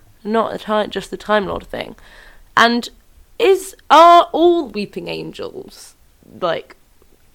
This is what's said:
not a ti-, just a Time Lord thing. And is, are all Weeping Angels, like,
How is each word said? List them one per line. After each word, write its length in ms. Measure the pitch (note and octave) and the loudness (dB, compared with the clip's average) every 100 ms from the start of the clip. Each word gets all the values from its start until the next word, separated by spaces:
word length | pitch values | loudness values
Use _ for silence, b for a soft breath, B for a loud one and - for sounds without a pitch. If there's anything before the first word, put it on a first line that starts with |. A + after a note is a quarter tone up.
| _ _ | _ _
not 300 | G#3 A3+ - | -4 -4 -4
a 40 | - | -6
ti-, 300 | - G#3+ G3+ | -6 -4 -4
just 200 | F#3+ - | -8 -12
a 40 | F#3 | -12
Time 300 | - G#3+ F3 | -4 -4 -2
Lord 180 | - - | -8 -12
thing. 300 | A#2 - - b b b b b - | -14 -14 -18 b b b b b 0
And 340 | A#3 A#3+ - _ _ _ _ - | 2 0 -6 _ _ _ _ -2
is, 360 | F#4 F#4 - - - | 0 0 -2 -10 4
are 400 | D4 E4+ F4 - | 6 8 6 4
all 360 | D4+ F4 E4+ C4 | 2 2 2 -4
Weeping 400 | G#3 - F#3 E3+ | -10 -10 -12 -12
Angels, 880 | D#3+ D#3 - F#2 - - - - _ _ _ _ A2 | -12 -12 -14 -16 -16 -20 -20 -20 _ _ _ _ -10
like, 360 | F3 D3+ - _ _ _ _ _ _ | -8 -8 -12 _ _ _ _ _ _